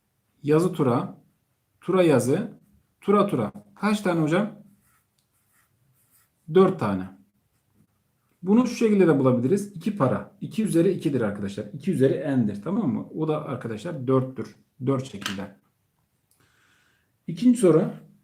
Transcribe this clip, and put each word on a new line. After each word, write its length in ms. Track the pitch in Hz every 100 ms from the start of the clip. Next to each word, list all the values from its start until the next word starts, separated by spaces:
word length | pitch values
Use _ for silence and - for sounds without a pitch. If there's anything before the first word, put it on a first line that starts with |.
| _ _ _ _
yazı 300 | - 156 180
tura, 440 | 170 131 120 190 - _ _ _ _ _ _
tura 220 | - 185
yazı, 480 | 170 135 117 160 233 - _ _ _ _
tura 260 | - 202 -
tura. 240 | 135 104 - - -
Kaç 260 | 202 208
tane 200 | 190 170
hocam? 300 | 147 175 214 - - _ _ _ _ _ _ _ _ _ _ _ _ _ _ _ _ _ -
Dört 260 | 165 190 -
tane. 300 | 113 95 95 - _ _ _ _ _ _ _ _ _ _ _ _
Bunu 240 | 175 220 247
şu 80 | -
şekilde 320 | 226 202 175
de 120 | 139
bulabiliriz. 560 | 131 117 127 202 - -
İki 220 | 214 196
para. 340 | 127 101 - -
İki 220 | - -
üzeri 280 | 202 165 180
ikidir 300 | 160 160 135
arkadaşlar. 440 | 107 98 98 104 107
İki 180 | - -
üzeri 460 | 151 135 165 147 131
n'dir. 240 | 107 101
Tamam 300 | 147 214 175
mı? 140 | 107 - -
O 120 | 156
da 180 | 151 -
arkadaşlar 640 | 131 117 107 175 156 127
dörttür. 480 | 131 127 - 104 - _ - 131
Dört 200 | 135 131
şekilde. 500 | 98 - 98 98 - _ _ _ _ _ _ _ _ _ _ _ _ _ _ _ _ -
İkinci 320 | 165 240 240
soru. 240 | 180 156 196 - - _